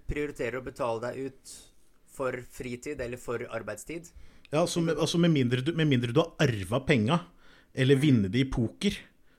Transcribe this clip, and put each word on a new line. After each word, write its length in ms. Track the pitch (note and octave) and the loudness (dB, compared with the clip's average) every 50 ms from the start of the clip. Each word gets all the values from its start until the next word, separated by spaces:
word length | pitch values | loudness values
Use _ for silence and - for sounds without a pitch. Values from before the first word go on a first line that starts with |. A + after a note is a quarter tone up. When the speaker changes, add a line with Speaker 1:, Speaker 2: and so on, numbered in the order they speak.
| - | -8
Speaker 1:
prioriterer 500 | - D3 D3 D3 C#3+ C#3 - C3+ A#2 A#2+ | -6 -4 -4 -4 -6 -4 -4 -4 -4 -4
å 80 | C3 B2 | -6 -8
betale 380 | C3 A#2+ - C#3 A#2 A2+ A2+ A#2+ | -10 -6 -4 -2 -2 -2 -2 -4
deg 240 | B2 - C3 C3+ | -6 -6 -6 -8
ut 300 | C3+ - - _ - - - - - _ - - _ _ _ _ _ - | -10 -10 -14 _ -20 -20 -20 -20 -20 _ -20 -20 _ _ _ _ _ -8
for 160 | - C3+ B2+ B2 B2 B2 - | -4 -4 -4 -4 -6 -10 -14
fritid 480 | - - B2+ B2+ A#2+ A#2+ - D3 D3+ C3+ B2 | -14 -10 -8 -8 -8 -8 -8 -10 -8 -6 -6
eller 160 | A#2 B2 A#2+ | -8 -8 -8
for 220 | - - A#2+ A#2 B2 - A2+ | -6 -6 -4 -4 -6 -6 -8
arbeidstid. 540 | A2+ G2+ G#2+ G#2+ - - - D#3 E3+ E3 - _ - - - - - - - | -8 -8 -8 -10 -10 -10 -12 -12 -12 -12 -16 _ -20 -20 -20 -20 -20 -12 -4
Speaker 2:
Ja, 140 | - D3+ F3 | 0 0 0
så 160 | - - F3 | 0 0 0
med, 140 | E3 E3 D#3 | 0 0 0
altså 220 | D3 E3 - - E3+ | 0 0 0 2 4
med 80 | F3 E3+ | 4 6
mindre 300 | D#3+ C#3 B2 A#2 B2 B2 | 6 4 4 2 2 0
du, 120 | C3 D#3+ E3+ | 0 -2 0
med 80 | D#3+ D#3+ D3+ | 2 2 4
mindre 240 | C3+ A#2+ A#2+ A#2+ A#2 | 4 2 2 2 2
du 80 | D3+ E3+ | 2 2
har 80 | - - - | 0 0 0
arvet 460 | D#3+ C3 A2 G2+ F#2+ F2 A2+ C3+ - | 2 2 2 -2 -4 -2 -2 -2 2
penga, 320 | - C#3+ A#2 G#2 A#2 E3+ E3 - - _ - - - - - _ _ _ | 2 2 4 4 2 2 0 -2 -6 _ -20 -20 -20 -20 -20 _ _ _
eller 240 | C3 C3 C3 C#3+ C3 | 0 4 6 6 6
Speaker 1:
Mm. 20 | |
Speaker 2:
vinner 280 | D3+ D3+ B2+ A2 G2 F#2 G2 | 6 6 6 6 4 2 0
det 60 | B2+ | 0
i 80 | C3+ C3 | 0 0
poker, 460 | - C3 A2+ G#2 - - - G3+ G3+ - - - _ _ _ _ _ | 0 -2 -2 -2 -4 -2 -2 -2 -2 -2 -10 -18 _ _ _ _ _